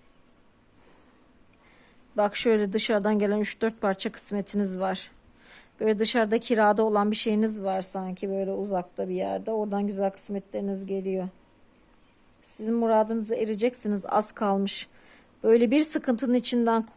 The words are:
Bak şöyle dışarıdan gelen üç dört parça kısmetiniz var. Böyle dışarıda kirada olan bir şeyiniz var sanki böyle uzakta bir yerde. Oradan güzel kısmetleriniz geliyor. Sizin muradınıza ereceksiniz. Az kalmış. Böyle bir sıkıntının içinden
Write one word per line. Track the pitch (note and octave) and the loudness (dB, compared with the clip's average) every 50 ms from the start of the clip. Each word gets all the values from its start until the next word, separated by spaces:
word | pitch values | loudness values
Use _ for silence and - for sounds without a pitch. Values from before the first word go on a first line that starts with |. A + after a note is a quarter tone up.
| _ - _ _ _ _ _ _ _ _ _ _ _ _ _ _ - - - - _ _ _ _ _ _ _ _ - - _ _ _ - - - - - _ - - - - G#3 | _ -20 _ _ _ _ _ _ _ _ _ _ _ _ _ _ -20 -20 -20 -20 _ _ _ _ _ _ _ _ -20 -20 _ _ _ -20 -20 -20 -20 -20 _ -20 -20 -8 -2 0
Bak | G#3 G#3 G3+ | 0 0 0
şöyle | - - A#3+ A3 G#3+ G#3 G3 F#3+ | 0 2 4 4 4 2 0 0
dışarıdan | A3 G#3 - A3+ G#3 G3 G#3+ G#3+ G#3 | -2 0 2 0 2 2 2 2 2
gelen | G3+ G3+ G#3 G#3+ | 2 2 0 0
üç | G#3 - - - | -2 -2 -4 -2
dört | - A3 A3 - | -4 -4 -2 -2
parça | - G3+ F#3+ F#3+ - A3+ | -2 -2 -2 -2 -4 -6
kısmetiniz | - - - - G3+ G3+ F#3+ - - G3+ G3+ F#3+ F#3 F#3 | -6 -6 -6 -4 -4 -6 -6 -4 -2 -2 -2 -2 -2 -4
var. | F#3+ F#3+ F#3 F#3+ - - - - _ _ _ _ - - - - - _ _ - | -4 -4 -4 -4 -8 -12 -16 -20 _ _ _ _ -20 -20 -20 -20 -20 _ _ -2
Böyle | A3+ A3 A3 G3 | 0 0 2 2
dışarıda | A3 A3+ - B3 A3 G#3 A3 A#3 | 2 2 2 2 2 2 0 0
kirada | A#3 - B3+ A3 G#3+ G#3 G#3 G#3 A3 | 0 0 2 4 4 4 4 4 2
olan | A3 G#3 G#3 G3+ G#3 | 2 2 2 2 2
bir | G#3+ | 0
şeyiniz | G#3+ - A#3 G#3+ G#3+ A3 A3 G#3+ G#3+ F#3+ | 0 0 0 2 2 2 0 -2 -2 -4
var | G3 F#3+ F#3+ | -4 -2 -2
sanki | F#3 - - F#3+ F#3+ F#3 F#3 F#3 - G3 | -4 -4 -6 -6 -6 -6 -6 -6 -6 -4
böyle | F#3+ G3 G3 F#3+ | -4 -2 -2 -4
uzakta | G3 G3 G3 G#3 G3 F3+ F3+ - - - G3 F#3+ | -4 -4 -4 -2 -2 -4 -4 -6 -8 -8 -6 -4
bir | F#3 | -4
yerde. | F3+ F#3+ G3 G3 F#3+ F#3+ G#3 | -4 -2 -2 -4 -4 -4 -4
Oradan | A3+ A3 G#3+ G#3+ G3 G3+ G3+ G3+ | -2 -2 -2 -2 -2 -2 -2 -2
güzel | G#3 G3 G3 G3 | -2 -2 -2 -2
kısmetleriniz | F#3+ - - - G3+ G3+ G3 _ - G#3 G3+ G3 G3 F#3+ G3 | -2 -4 -8 -8 -8 -8 -8 _ -8 -6 -4 -4 -4 -6 -6
geliyor. | F#3+ G3 G3 F#3 F#3+ F#3+ F#3 F#3 F#3 - - _ _ _ _ - _ _ _ _ _ _ _ _ _ _ _ _ _ _ _ | -6 -6 -4 -4 -2 -2 -4 -4 -6 -8 -14 _ _ _ _ -20 _ _ _ _ _ _ _ _ _ _ _ _ _ _ _
Sizin | - - - - G#3+ G#3+ A#3 | -14 -12 -10 -6 -4 -2 0
muradınıza | A#3 A#3 A3+ A3+ G#3+ A3 G#3+ A3+ A3+ G#3+ G#3 A3+ | 0 2 4 4 4 4 2 0 -4 -2 -4 -2
ereceksiniz. | - A3 G#3+ A3 G3 A3 B3+ B3 - - G#3+ G#3 G3+ - | -2 -2 -2 0 0 0 0 0 -2 -2 -2 -2 -2 -2
Az | - - G#3+ G#3+ - | 0 0 0 0 0
kalmış. | - - A3+ G3+ G3 G3 G3 G3 - - - - - - - - - - - _ _ _ - | -4 -2 0 0 2 2 0 -2 -2 -6 -8 -10 -16 -20 -20 -20 -20 -20 -20 _ _ _ 4
Böyle | A3 A3+ A#3+ A#3 A#3 | 6 6 6 6 6
bir | A#3 D4+ | 4 4
sıkıntının | D4+ D4+ - D4+ - - A#3+ A3 C4+ A#3 B3 | 4 2 0 -2 0 0 0 0 2 2 2
içinden | B3 A#3 - B3 A#3+ A#3 A#3 A3+ A3+ A3 - - | 2 2 2 0 2 2 4 4 2 0 -2 -2